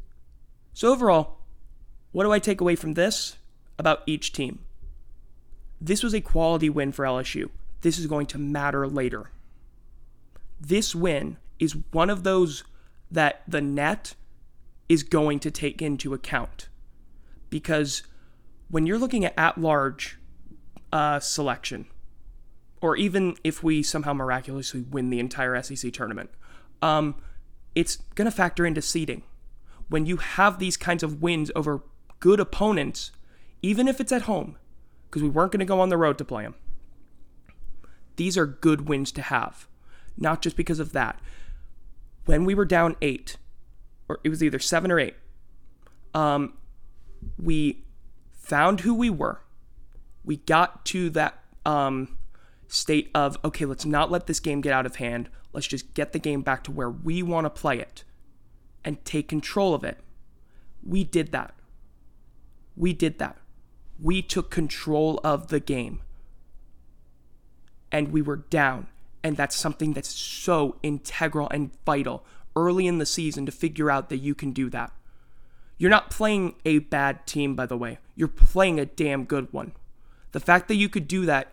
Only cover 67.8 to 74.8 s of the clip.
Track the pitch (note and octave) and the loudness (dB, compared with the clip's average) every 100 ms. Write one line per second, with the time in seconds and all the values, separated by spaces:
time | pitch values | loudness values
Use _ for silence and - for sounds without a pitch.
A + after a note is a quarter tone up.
67.8 | - D3+ D3 D#3 D3 C#3+ - D#3+ C#3 B2+ | -6 -2 0 2 0 -2 -2 2 2 0
68.8 | - - - - D#3+ C#3+ C#3+ - D#3+ D3 | -6 -14 -16 -6 -4 0 0 0 -2 -2
69.8 | D#3 C#3+ - - - - - E3+ C#3+ - | -2 -2 -4 -8 -8 -4 2 4 4 0
70.8 | D3+ C#3+ - - D#3+ D3+ C#3+ D3 C#3 - | -4 -4 -6 -2 0 0 -2 -2 -4 -4
71.8 | - C#3+ C3+ B2+ - - - - F3 F3+ | 0 2 0 -4 -10 -14 -6 2 4 4
72.8 | F#3 F3 D3 - D#3 D3 C#3 - E3+ D3+ | 4 2 0 0 -2 -2 -6 -2 -2 2
73.8 | D3+ C#3 C3+ C3+ C#3 C#3+ C#3 B2+ B2+ B2 | 2 2 0 -4 -2 -2 -2 -2 -2 -2